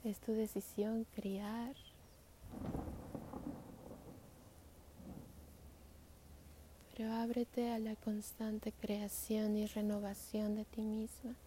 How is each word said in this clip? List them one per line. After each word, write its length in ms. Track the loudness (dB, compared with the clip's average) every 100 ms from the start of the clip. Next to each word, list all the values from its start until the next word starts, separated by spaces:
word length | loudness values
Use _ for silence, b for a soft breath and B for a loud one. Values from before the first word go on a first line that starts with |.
es 140 | 0 0
tu 140 | 2
decisión 720 | 4 4 2 0 2 4 4 0
criar, 600 | -2 0 0 -2 -2 -2 -6 -14 -18 -18 -20 -20 -16 -10 -4 0 0 -2 -6 -6 -8 -6 -6 -6 -6 -10 -12 -12 -12 -12 -14 -16 -18 -18 -18 -18 -18 -18 -14 -10 -10 -10 -14 -16 -14 -16 -16 -16 -16 -16 -18 -16 -16 -16 -16 -16 -16 -10 -2
pero 160 | 2
ábrete 600 | 4 4 4 4 4 4
a 60 | 4
la 160 | 2
constante 800 | 0 2 2 0 -2 0 2 0
creación 840 | -2 0 2 2 -2 4 6 8 6
y 100 | 4
renovación 920 | 4 4 4 2 -2 0 2 4 2
de 80 |
ti 180 | 0 0
misma. 540 | 2 2 0 -4 -6 -6